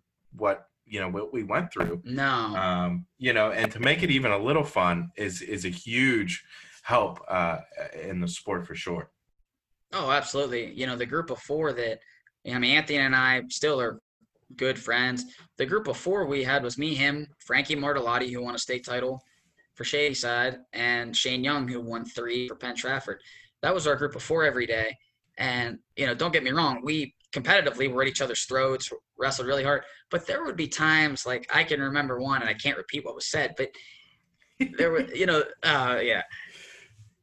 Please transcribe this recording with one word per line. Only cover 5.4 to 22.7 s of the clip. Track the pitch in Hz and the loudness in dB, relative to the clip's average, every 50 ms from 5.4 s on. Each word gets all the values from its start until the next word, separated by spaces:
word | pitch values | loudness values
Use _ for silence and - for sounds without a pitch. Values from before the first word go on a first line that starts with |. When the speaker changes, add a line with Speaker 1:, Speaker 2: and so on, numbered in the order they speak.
Speaker 1:
is | 90 - 104 95 95 | -8 -6 -6 -4 -4
a | 92 | -4
huge | 87 87 - 117 117 123 131 135 123 110 98 90 87 - - - - - - - - - | -6 -6 -6 -2 2 2 4 4 4 2 0 -2 -6 -8 -10 -16 -20 -20 -20 -20 -20 -10
help, | - - 120 120 104 87 87 - - - | -2 2 2 4 4 2 -2 -8 -6 -2
uh, | 92 92 85 85 80 78 - - - 76 76 - - 80 | 0 0 2 0 0 -4 -8 -12 -12 -10 -10 -10 -10 -10
in | 80 92 92 90 | -8 -6 -4 -4
the | 87 87 | -2 -4
sport | 87 - - 104 95 87 87 | -4 -6 -6 -4 -4 -4 -4
for | - 85 | -8 -10
sure. | - - 90 85 82 73 - _ _ _ _ _ _ _ _ _ _ _ _ _ _ _ - | -8 -6 -6 -6 -6 -8 -10 _ _ _ _ _ _ _ _ _ _ _ _ _ _ _ -8
Speaker 2:
Oh, | - 190 156 131 | -6 -2 0 2
absolutely. | 139 143 139 - - 139 143 127 123 117 113 - | 2 2 2 0 -2 -2 0 0 -2 -4 -4 -6
You | - - 131 | -6 -6 -4
know, | 127 123 | -4 -4
the | 123 123 | -4 -4
group | 120 135 165 165 165 | -2 -2 -4 -4 -4
of | 127 - | -6 -8
four | - - 151 156 160 147 123 | -6 -4 -2 0 0 0 0
that, | 120 117 113 110 - _ _ _ _ _ _ _ _ - - | -2 -2 -4 -4 -6 _ _ _ _ _ _ _ _ -8 -4
I | 123 123 | -2 2
mean, | 123 123 139 | 4 6 6
Anthony | 156 151 151 147 143 | 4 4 2 2 2
and | 135 135 131 | 2 4 4
I | 131 131 127 127 127 123 - | 4 4 4 4 2 0 -4
still | - - - 151 147 127 | -4 0 2 2 2 2
are | 120 113 110 107 _ _ _ _ _ _ _ _ _ - 131 | 0 -2 -4 -6 _ _ _ _ _ _ _ _ _ -14 -6
good | - 131 131 127 - | -2 0 0 0 -2
friends. | - 123 120 123 127 127 127 123 - - - - - _ _ - | -2 0 2 2 2 2 0 -2 -6 -8 -14 -20 -20 _ _ -4
The | 135 | -2
group | 131 185 214 214 139 | 0 0 -2 0 -2
of | 117 - | -4 -4
four | - 175 196 202 180 | -2 0 0 0 0
we | 139 143 139 | 0 0 0
had | 127 127 139 139 | 0 2 2 2
was | 123 120 123 131 | 0 -2 -4 -2
me, | 147 160 147 | -2 -2 0
him, | 135 139 143 143 147 151 - - - - | 2 2 2 2 0 -4 -10 -14 -14 -4
Frankie | - 120 139 143 - 151 | 0 0 2 2 2 0
Martellotti, | 143 139 147 143 139 120 117 120 127 127 123 | 0 0 0 0 2 2 2 0 0 0 -2
who | 123 123 | -4 -6
won | 123 120 120 | -6 -6 -6
a | 120 | -6
state | - - 127 123 123 | -4 -4 -4 -4 -4
title | 123 123 123 127 127 131 127 - _ _ _ _ _ _ _ _ _ _ | -4 -4 -2 -2 -2 -4 -6 -10 _ _ _ _ _ _ _ _ _ _
for | - 123 | -8 -6
Shadyside, | - - 147 147 147 131 123 123 120 120 120 123 127 127 123 - _ | -2 0 2 2 2 0 0 -2 0 0 2 0 0 -2 -6 -10 _
and | - 113 120 120 120 120 120 117 113 | -4 -2 0 2 2 0 -2 -2 -2
Shane | - - 127 127 127 127 | 0 0 0 0 0 0
Young, | 139 147 143 127 123 | 0 0 0 0 -2
who | 127 120 | -4 -6
won | 117 113 113 117 123 | -6 -6 -6 -6 -8
three | 120 - 123 120 117 120 123 123 123 | -8 -8 -6 -4 -4 -2 -2 -4 -4
for | - | -8
Penn | - 127 123 | -8 -8 -8